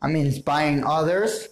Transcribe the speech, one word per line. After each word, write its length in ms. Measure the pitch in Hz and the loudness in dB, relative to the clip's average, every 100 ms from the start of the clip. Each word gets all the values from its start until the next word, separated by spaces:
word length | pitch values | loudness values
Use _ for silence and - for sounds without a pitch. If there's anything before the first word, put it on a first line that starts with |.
I'm 120 | 143 | -2
inspiring 680 | 156 143 139 143 143 151 143 | 0 0 0 -2 0 2 0
others 640 | 131 160 160 185 214 - - | 0 0 2 0 0 -4 -10